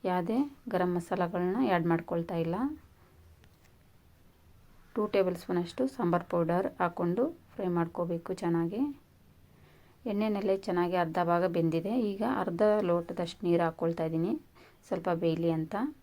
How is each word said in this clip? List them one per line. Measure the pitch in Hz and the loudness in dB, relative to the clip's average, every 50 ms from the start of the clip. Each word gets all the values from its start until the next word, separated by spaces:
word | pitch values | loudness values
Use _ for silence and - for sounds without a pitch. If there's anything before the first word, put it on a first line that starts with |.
| - | 0
ಯಾವುದೇ | 190 180 180 180 170 220 254 294 285 - - - 233 | 0 0 0 0 0 0 0 0 -2 -4 -14 -10 -4
ಗರಂ | 196 175 180 180 175 | -2 0 0 2 0
ಮಸಾಲಗಳನ್ನ | 175 175 - 185 180 180 170 175 175 180 180 190 240 | -2 -2 -2 -2 0 0 -2 0 -2 0 0 0 2
ಆ್ಯಡ್ | 262 214 185 175 165 | 2 2 2 2 2
ಮಾಡ್ಕೊಳ್ತಾ | 170 165 165 165 - 170 170 170 - 185 | 2 0 0 0 -2 -4 -4 -4 -2 -2
ಇಲ್ಲ. | 170 165 165 170 202 254 285 311 - - - - - - - - - - - - _ - - - _ - - - - _ - - - - - - - - - _ _ - - - - - - - - - - | -2 -2 -2 -2 -2 -2 -4 -6 -8 -16 -20 -20 -20 -20 -20 -20 -20 -20 -20 -20 _ -20 -20 -20 _ -20 -20 -20 -20 _ -20 -20 -20 -20 -20 -20 -20 -20 -20 _ _ -20 -20 -20 -20 -20 -20 -20 -20 -20 -8
ಟೂ | - 226 214 | -2 -2 -2
ಟೇಬಲ್ | 208 - 196 185 180 180 | 2 2 2 2 2 0
ಸ್ಪೂನಷ್ಟು | 175 - - 180 175 175 170 - - 254 | -4 -4 -2 0 0 0 -2 -2 -2 -2
ಸಾಂಬಾರ್ | 269 - - 233 175 170 175 175 | -2 0 0 0 2 2 2 0
ಪೌಡರ್ | - - 175 170 165 170 180 196 - - | 0 0 0 2 2 2 0 0 -2 -2
ಹಾಕ್ಕೊಂಡು | - 180 175 175 - 175 170 175 214 254 320 339 - - - | -2 -2 -2 0 0 -2 0 2 0 0 -2 -2 -10 -20 -16
ಫ್ರೈ | - - 196 180 | -8 -6 -4 -2
ಮಾಡ್ಕೋಬೇಕು | 175 170 165 170 - - 175 170 175 170 170 - 185 | 0 0 0 -2 -2 -4 -4 -2 -2 -6 -4 -6 -6
ಚೆನ್ನಾಗಿ. | - 202 175 170 165 165 170 202 220 277 294 285 - - _ _ - - - - - - _ - - - - - - - - - - - | -4 0 0 2 2 0 0 0 -2 -2 -2 -4 -10 -18 _ _ -20 -20 -20 -20 -20 -20 _ -20 -20 -20 -20 -20 -20 -20 -20 -20 -12 -8
ಎಣ್ಣೆನಲ್ಲೇ | 240 202 202 214 220 208 202 202 190 196 | -4 -2 0 0 0 0 0 2 0 0
ಚೆನ್ನಾಗಿ | 190 - - 180 175 175 175 180 | 0 0 -2 0 2 2 2 2
ಅರ್ಧ | 180 175 160 160 180 175 | 0 0 0 0 0 2
ಭಾಗ | 170 175 175 180 180 | 4 4 4 4 2
ಬೆಂದಿದೆ. | 170 175 165 165 156 165 170 196 226 262 226 | 2 2 2 2 2 0 -2 0 0 0 0
ಈಗ | 208 196 196 220 240 262 | 0 -2 -2 -2 -2 0
ಅರ್ಧ | 208 185 - 170 170 214 214 214 214 202 | 0 -2 -2 2 2 4 4 4 4 2
ಲೋಟದಷ್ಟು | 175 175 175 170 - 170 - 175 170 - - - | 2 2 0 0 -4 -6 -6 -6 -6 -6 -4 0
ನೀರು | 175 170 170 170 | 2 4 4 4
ಹಾಕ್ಕೊಳ್ತಾ | 165 165 - - 165 165 165 160 | 0 0 0 -2 -2 0 0 -2
ಇದ್ದೀನಿ | 160 165 160 165 196 - 311 - - _ - - - - - - | -2 0 0 0 0 -2 -4 -6 -16 _ -20 -20 -20 -20 -20 -6
ಸ್ವಲ್ಪ | - 202 - - 185 175 | -6 -6 -2 0 -2 0
ಬೇಯಲಿ | 165 170 165 160 160 165 170 | 2 2 0 0 2 2 0
ಅಂತ. | 160 160 156 160 - 202 247 302 285 - | 2 0 -2 -2 -2 -4 -4 -4 -6 -10